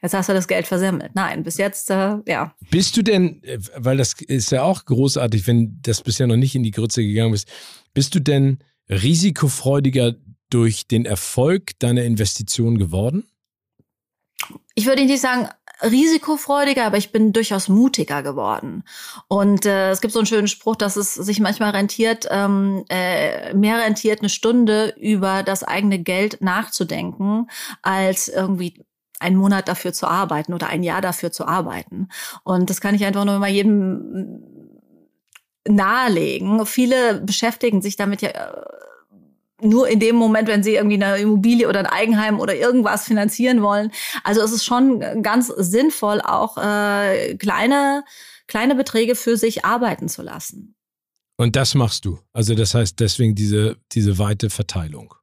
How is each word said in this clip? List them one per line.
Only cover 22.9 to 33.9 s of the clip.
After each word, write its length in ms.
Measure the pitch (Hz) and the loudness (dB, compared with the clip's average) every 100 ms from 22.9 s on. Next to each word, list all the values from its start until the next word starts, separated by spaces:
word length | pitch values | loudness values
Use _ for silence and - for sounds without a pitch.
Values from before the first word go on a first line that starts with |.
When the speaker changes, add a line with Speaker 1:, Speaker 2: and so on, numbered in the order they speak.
| 185 180 180 151 - - | -4 -2 0 -2 -4 -2
Speaker 1:
mehr 260 | 196 208 226 | 0 2 2
rentiert, 360 | 220 208 220 214 | 0 0 0 0
eine 100 | 208 | -2
Stunde 640 | - 226 240 233 214 220 - | -2 2 4 4 2 0 -4
über 440 | 214 214 190 190 | 0 0 2 -2
das 220 | 196 196 | -2 -4
eigene 340 | - 185 202 196 | -4 -2 0 0
Geld 420 | 170 185 208 208 | -2 -2 -2 -2
nachzudenken, 1080 | 190 185 220 - 170 165 175 - 196 214 233 - - - | -2 -2 -4 -6 -4 -4 -8 -4 -2 -2 -4 -10 -16 -8
als 460 | - 190 190 185 - | -4 0 0 0 -4
irgendwie 560 | - 190 190 180 - - _ _ - | -4 -2 -2 -4 -10 -20 _ _ -8
einen 160 | 175 190 | 0 2
Monat 320 | 196 196 185 | 4 2 0
dafür 240 | 180 180 | -4 -4
zu 140 | 180 - | -6 -4
arbeiten 480 | 170 190 151 156 | -2 -2 -4 -4
oder 140 | 175 165 | -6 -4
ein 140 | - | -4
Jahr 200 | 175 170 | -2 -2
dafür 280 | 190 170 170 | -4 -4 -6
zu 160 | - 156 | -6 -4
arbeiten. 600 | 175 175 87 - 90 190 - - - | -2 -4 -8 -12 -10 -10 -10 -16 -14
Und 280 | - 185 185 | -4 -2 0
das 100 | 185 | -2
kann 140 | 202 | -2
ich 100 | 202 | 0
einfach 220 | 202 196 202 | 0 0 0
nur 120 | 202 | 0
mal 120 | 202 | 0
jedem 880 | 196 202 208 190 | 2 2 2 2